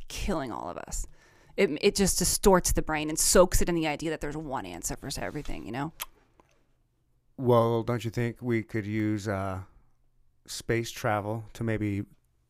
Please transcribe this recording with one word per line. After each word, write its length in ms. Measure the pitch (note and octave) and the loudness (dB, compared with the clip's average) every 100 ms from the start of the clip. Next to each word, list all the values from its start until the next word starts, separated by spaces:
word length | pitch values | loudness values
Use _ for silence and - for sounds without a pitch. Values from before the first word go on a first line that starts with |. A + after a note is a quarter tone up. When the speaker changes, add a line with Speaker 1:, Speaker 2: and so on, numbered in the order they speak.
| - | -8
Speaker 1:
killing 460 | - - E3 C3 | -6 -2 -2 -4
all 180 | C2 C#2+ | -8 -8
of 60 | - | -10
us. 260 | - - - - _ - - - | -8 -8 -8 -12 _ -20 -8 0
It, 120 | F#3+ D3 | 0 2
it 160 | G3+ G#3 | 2 4
just 200 | F#3+ - | 2 2
distorts 540 | F3+ - G#3 F#3 - | 0 4 6 6 6
the 100 | - | 0
brain 280 | - D3+ D3+ | 0 -2 -2
and 100 | D#4 | 0
soaks 420 | - G#3 F3 - | 6 8 8 6
it 80 | F#3 | 4
in 60 | |
the 140 | E3+ D#3 | 2 0
idea 220 | C#3+ D#3+ | -2 -4
that 100 | D3+ | -4
there's 160 | D3 D3+ | -6 -6
one 280 | D#3 B2+ | -6 -6
answer 300 | F#2+ F2 - | -8 -8 -8
for 160 | C3+ - - | -8 -8 -8
everything, 460 | F#2 D3 C#3 - D2+ | -6 -6 -6 -8 -6
you 60 | |
know? 200 | B2 D3+ - - - _ _ _ _ _ _ _ _ _ _ _ - | -6 -6 -8 -14 -16 _ _ _ _ _ _ _ _ _ _ _ -2
Speaker 2:
Well, 460 | B2 A#2+ A#2 A#2 | 4 4 4 2
don't 220 | A2+ A#2+ | 0 -4
you 60 | A2 | -4
think 260 | B2 A#2+ A2+ | -2 -4 -4
we 220 | B2 A#2 | -2 -2
could 240 | G#2 A2+ G2+ | -2 -6 -4
use, 400 | A2 G#2+ G#2+ G#2 | -2 -2 -2 -4
uh, 340 | G2 G2 F#2 F#2+ - _ _ _ _ _ _ - | -4 -4 -6 -10 -20 _ _ _ _ _ _ -14
space 440 | - - A#2 A#2 | -8 -2 -2 -2
travel 540 | - B2 G#2 G2+ A2+ G#2+ | -4 -2 0 -2 -6 -8
to 100 | - | -6
maybe 400 | A#2 G#2+ G#2+ G2+ - _ _ _ _ | -4 -2 -2 -2 -6 _ _ _ _